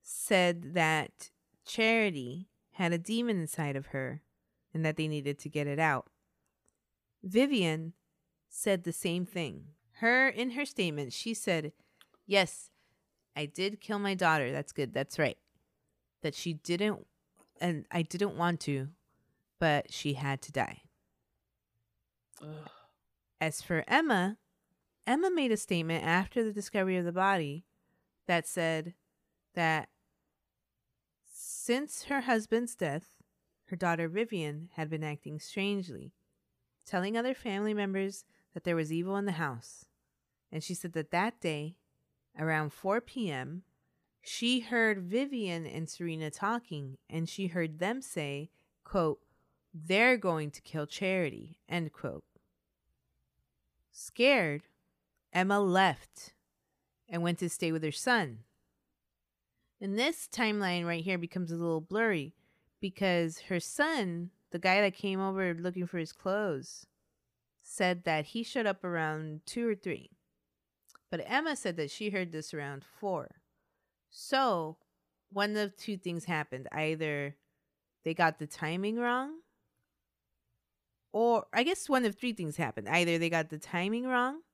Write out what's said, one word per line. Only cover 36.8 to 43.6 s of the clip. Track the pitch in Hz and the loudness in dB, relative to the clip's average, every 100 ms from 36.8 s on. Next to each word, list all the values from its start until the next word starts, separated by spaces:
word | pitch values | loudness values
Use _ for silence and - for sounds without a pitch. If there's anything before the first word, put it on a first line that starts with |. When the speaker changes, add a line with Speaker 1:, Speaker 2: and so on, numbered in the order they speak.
Speaker 1:
telling | - 185 196 226 | -4 -2 0 0
other | 247 | 0
family | 262 233 196 214 | -2 -4 -2 0
members | 208 202 196 190 196 - _ _ | 0 0 0 -2 -6 -18 _ _
that | 170 | -6
there | 175 165 | 0 0
was | 156 | 0
evil | 160 180 196 | -2 0 0
in | 202 | 0
the | |
house. | 165 151 117 - - - _ _ _ _ _ _ | -2 -4 -6 -12 -20 -20 _ _ _ _ _ _
And | 160 | -8
she | - | -6
said | 180 175 | -6 -4
that | 165 151 | -6 0
that | 175 214 - | 0 0 -2
day, | 175 151 151 - _ _ _ _ _ - | -4 -2 -6 -12 _ _ _ _ _ -4
around | 160 156 151 | 0 0 -2
four | - 190 220 | -4 -2 -2
P | - 269 202 | -2 -6 -4
M, | 135 131 175 | -4 -6 -10